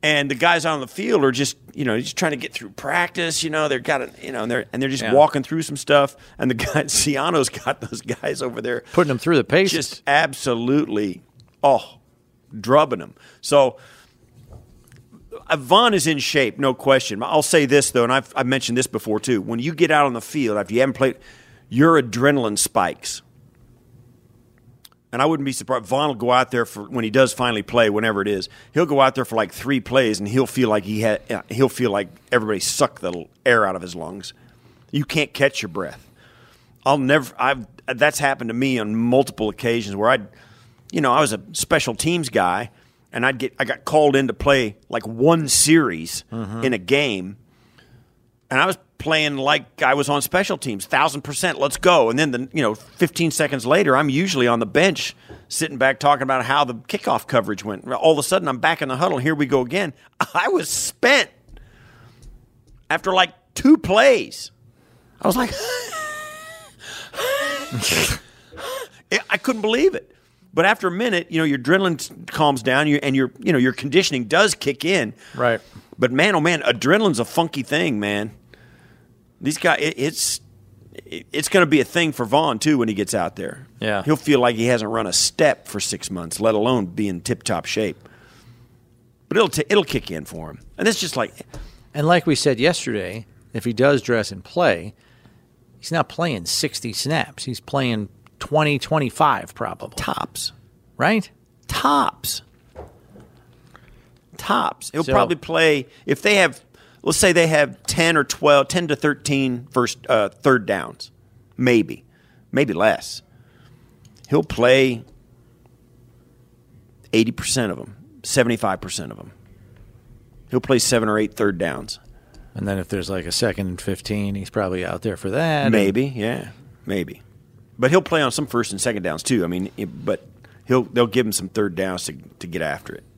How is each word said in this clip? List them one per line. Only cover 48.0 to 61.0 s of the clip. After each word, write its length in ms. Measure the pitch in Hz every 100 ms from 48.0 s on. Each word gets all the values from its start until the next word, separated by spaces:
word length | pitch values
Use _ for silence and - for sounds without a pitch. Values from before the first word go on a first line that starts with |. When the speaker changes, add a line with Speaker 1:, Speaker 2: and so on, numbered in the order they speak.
| _ _ _ _ _
Speaker 1:
and 100 | 131
I 60 | 175
was 100 | 185 _ _
playing 380 | - 160 151 139
like 460 | 135 160 - -
I 100 | 131
was 140 | 139 139
on 140 | 143
special 340 | 135 180 196 -
teams, 300 | 135 101 -
thousand 340 | 135 151 143
percent, 380 | 135 143 185 147
let's 180 | 143 -
go. 320 | 180 170 117
And 100 | 120
then, 120 | 156
the, 180 | 123 131
you 100 | -
know, 120 | 120
fifteen 560 | 107 - - 175 - 165
seconds 360 | - 147 135 117
later, 300 | 160 180 131
I'm 120 | 151
usually 380 | 135 190 160 120
on 100 | 117
the 80 | 113
bench 480 | 143 185 156 - - - - _
sitting 280 | - 160 139
back 240 | 135 131
talking 220 | 143 143
about 220 | 131 131
how 200 | 120 139
the 100 | 135
kickoff 520 | 117 - 208 - 117 -
coverage 360 | 123 110 101
went. 220 | 107 98 -
All 200 | 127 160
of 60 | 156
a 40 |
sudden, 260 | 143 185 170
I'm 100 | 127
back 220 | 160 165
in 60 | 143
the 80 | 131
huddle. 220 | 180 151
Here 160 | 131
we 120 | 151 143
go 140 | 139
again. 320 | 127 175 185 - _
<laughs> 220 | _ -
I 140 | 160 214
was 200 | 370 156
spent 600 | - - -